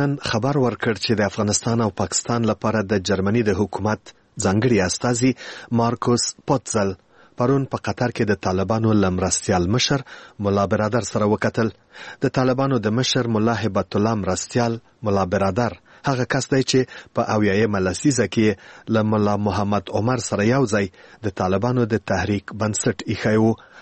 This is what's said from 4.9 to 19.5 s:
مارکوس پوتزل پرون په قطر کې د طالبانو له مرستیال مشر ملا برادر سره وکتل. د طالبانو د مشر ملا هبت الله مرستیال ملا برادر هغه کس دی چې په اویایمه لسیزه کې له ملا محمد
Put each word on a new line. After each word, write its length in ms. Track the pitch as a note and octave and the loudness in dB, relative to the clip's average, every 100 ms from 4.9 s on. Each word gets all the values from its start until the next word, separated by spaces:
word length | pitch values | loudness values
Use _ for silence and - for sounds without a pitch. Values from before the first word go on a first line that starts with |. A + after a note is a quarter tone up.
| - B2 A#2+ C3 - - - - | -2 -2 0 0 0 -6 -16 -4
مارکوس 600 | A#2 A#2 A#2 B2 A#2+ - - - | 0 0 0 0 0 0 -6 -2
پوتزل 540 | C3+ - G#2+ G2 F#2 _ _ - - | -2 0 -2 -2 -4 _ _ -12 -2
پرون 240 | B2 C#3 C3+ | 0 0 -2
په 120 | A#2 A2 | -4 -4
قطر 260 | - B2 - | -2 -2 0
کې 120 | G#2 | 0
د 80 | G2 | 0
طالبانو 480 | F#2+ F#2 F#2+ A2+ A2 G#2 | 0 0 0 2 4 4
له 120 | F#2 F2+ | 4 2
مرستیال 500 | F#2 - - F2+ F2 A#2+ | -2 -2 0 0 2 0
مشر 280 | - C#3 - - - - G2+ | 0 -2 -4 -18 -18 -6 0
ملا 180 | G2+ G2 | 0 2
برادر 340 | G#2 G#2+ A#2+ A2 | 0 0 -2 -2
سره 180 | A2 G#2 | 0 0
وکتل. 400 | G#2 A2+ - A2+ - _ - - - | 2 0 0 -2 -4 _ -20 -18 -4
د 80 | C3 C#3 | -2 2
طالبانو 400 | C3 B2+ C#3 B2 G#2 | 2 2 0 0 0
د 100 | A2+ | 0
مشر 280 | B2+ C3 A#2 | 0 0 0
ملا 280 | G#2+ A2+ A2 | 0 0 0
هبت 340 | G#2 G2 F#2 G#2 | -2 -2 -2 0
الله 140 | A2 A2+ | 0 0
مرستیال 560 | F#2 F#2 - B2 A#2+ A2+ - _ | -2 -4 -2 0 0 -2 -10 _
ملا 220 | G#2+ G2 F#2 | -2 0 0
برادر 420 | - G2 F#2 A2+ - _ - - | 0 0 0 -2 -4 _ -8 -2
هغه 220 | B2+ B2 C3+ | -2 0 -2
کس 120 | - | 0
دی 80 | C3+ | 0
چې 180 | B2+ C3 B2+ - - - | 2 2 0 -6 -8 -4
په 180 | A2+ G#2+ | 0 2
اویایمه 480 | G#2 G2 A2 G2+ F#2 | 2 2 2 0 -2
لسیزه 420 | F2+ D3 B2 G#2 A#2+ | 0 0 2 0 2
کې 600 | G#2+ F#2+ - - - A2 | 2 2 -6 -14 -2 0
له 60 | G#2+ | 2
ملا 240 | G#2+ G#2 G#2 | 2 2 2
محمد 440 | G#2 | 0